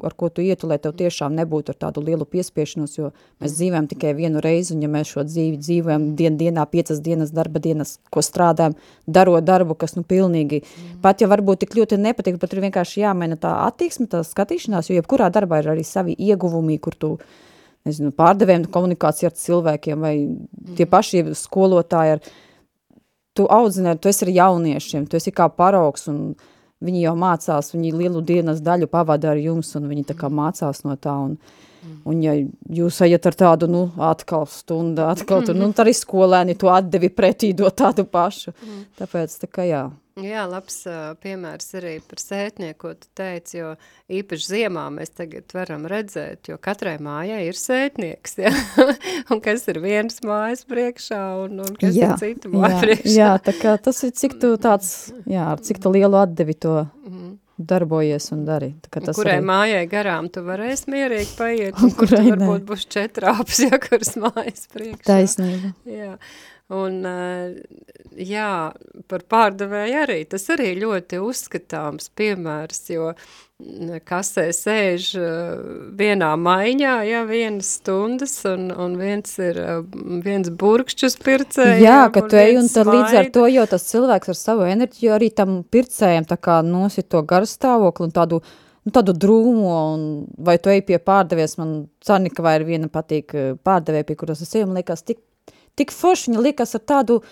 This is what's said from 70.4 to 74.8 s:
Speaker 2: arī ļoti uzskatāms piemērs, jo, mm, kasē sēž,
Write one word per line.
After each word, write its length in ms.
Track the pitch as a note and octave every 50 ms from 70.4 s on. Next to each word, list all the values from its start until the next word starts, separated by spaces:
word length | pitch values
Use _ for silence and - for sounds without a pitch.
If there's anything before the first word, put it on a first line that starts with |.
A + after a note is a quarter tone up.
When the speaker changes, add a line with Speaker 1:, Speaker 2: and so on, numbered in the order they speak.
| - -
Speaker 2:
arī 260 | E4 D#4+ B3+ F#3+ F3+
ļoti 400 | F#3 G#3 A3+ G#3 F#3 F3 - F3+
uzskatāms 960 | F3+ G3 A#3 B3+ - - - - E3+ - - - D#3 D3+ D3 D3 D#3 - - -
piemērs, 680 | - G#3+ G#3+ G3+ F#3 E3+ D#3+ D3+ D3+ D#3 D#3+ - - - -
jo, 240 | F3 D#3+ D#3+ D#3+ E3+ - - - - - - _ _ -
mm, 400 | - - - - E3+ E3 E3+ D#3+ -
kasē 440 | - F3+ F3+ G3 - - F#3+ D#3+ E3+ D#3+
sēž, 540 | - - G#3 A3 A3